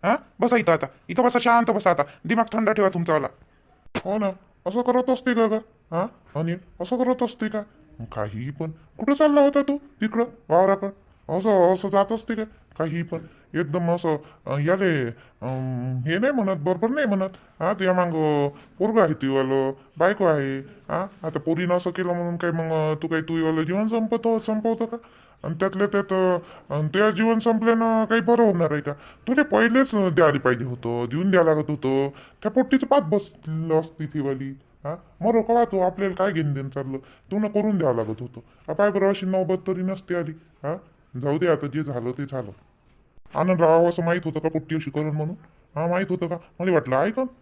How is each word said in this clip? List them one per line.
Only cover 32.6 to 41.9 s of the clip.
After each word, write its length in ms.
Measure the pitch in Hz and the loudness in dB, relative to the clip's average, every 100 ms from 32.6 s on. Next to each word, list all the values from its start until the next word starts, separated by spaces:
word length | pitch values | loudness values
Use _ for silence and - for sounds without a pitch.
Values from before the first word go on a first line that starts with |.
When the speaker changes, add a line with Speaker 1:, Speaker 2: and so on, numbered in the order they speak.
| 262 269 269 | 2 2 4
Speaker 2:
पात 140 | 285 | 2
बसलं 800 | 165 202 202 - - 160 160 160 | 2 -2 -2 -16 -8 -6 0 0
असती 260 | 160 - 151 | 0 -10 -8
ती 140 | 151 | -4
वाली. 380 | 139 135 135 135 _ _ | -4 -4 -8 -12 _ _
हा? 120 | 147 170 - _ | -12 -12 -14 _
मरो 220 | 196 226 | 0 0
का 120 | 220 | 2
वाचो, 240 | 233 233 196 | 2 2 2
आपल्याला 360 | 185 185 196 | 0 0 -4
काय 180 | 185 190 | 0 0
घेणं 200 | 160 151 | 0 -2
देणं 160 | 139 135 | -2 -6
चाललं? 280 | 135 135 135 | -8 -8 -10
तू 400 | - - _ 196 | -12 -20 _ -4
न 80 | 214 | 0
करून 320 | 208 214 202 | 0 0 2
द्यावं 180 | 156 117 | 0 0
लागत 240 | 107 107 | -2 -6
होतं. 200 | 123 - - _ - | -10 -16 -20 _ -10
आ, 40 | |
पाय 180 | 151 202 | 0 0
बरं, 200 | 196 196 | 2 0
अशी 160 | 196 185 | 0 -2
नौबत 320 | 185 185 185 185 | -2 0 -2 -4
तरी 160 | 185 | -4
नसती 320 | 185 190 - | -4 -6 -6
आली. 160 | 175 160 160 _ _ | -6 -6 -10 _ _
हा? 120 | 139 175 - _ _ 123 | -8 -8 -12 _ _ -8
जाऊ 160 | 139 151 | -2 0
दे 100 | 175 | 2
आता, 180 | 147 143 | 0 0
जे 160 | 139 | -6
झालं 280 | 147 | -4